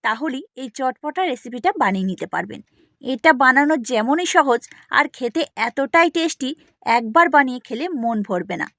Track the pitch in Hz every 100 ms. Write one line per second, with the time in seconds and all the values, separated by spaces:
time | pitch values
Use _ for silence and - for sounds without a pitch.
0 | 233 226 311 262 392 - 262 - 262 247
1 | 294 302 370 254 247 240 359 339 214 196
2 | 190 175 - 165 196 - - _ _ _
3 | - 262 330 262 262 262 294 311 226 233
4 | 226 311 359 349 277 240 - - _ -
5 | - - 240 320 - - 226 - 269 330
6 | 339 339 330 - 262 330 _ _ - 233
7 | 226 262 330 285 262 247 - 233 339 302
8 | 233 220 202 180 196 165 156